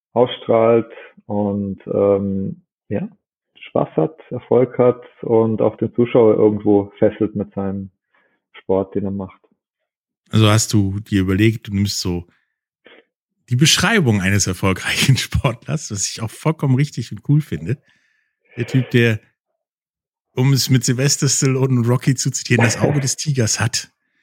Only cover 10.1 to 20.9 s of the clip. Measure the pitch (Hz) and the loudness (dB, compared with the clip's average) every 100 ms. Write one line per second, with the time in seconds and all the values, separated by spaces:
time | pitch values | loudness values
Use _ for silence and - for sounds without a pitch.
10.1 | _ _ 110 107 107 - 107 98 101 107 | _ _ 2 4 2 2 0 0 -4 -2
11.1 | 98 95 95 110 110 - 98 101 - 95 | -2 0 2 2 0 -4 -2 -2 -4 -6
12.1 | 87 85 _ _ _ _ _ _ - _ | -6 -10 _ _ _ _ _ _ -20 _
13.1 | _ _ _ _ 123 151 - 180 226 135 | _ _ _ _ 2 2 2 2 2 2
14.1 | 104 92 101 101 90 98 92 - - - | 2 2 0 0 -2 -2 -2 -4 -2 2
15.1 | 127 - - 131 113 - 156 - 101 - | 2 0 -2 -2 -4 -6 -8 -6 -8 -8
16.1 | - 113 - 156 156 143 127 147 - 117 | -6 -10 -4 -4 -2 0 0 0 -4 -10
17.1 | 101 - 147 - 78 80 147 _ _ _ | -10 0 0 0 -8 -6 -8 _ _ _
18.1 | _ _ _ _ - 120 131 123 123 117 | _ _ _ _ -10 -2 -2 0 2 2
19.1 | 110 - _ _ _ _ _ _ _ _ | 0 -8 _ _ _ _ _ _ _ _
20.1 | _ _ - 131 135 - 131 127 | _ _ -2 2 2 2 2 2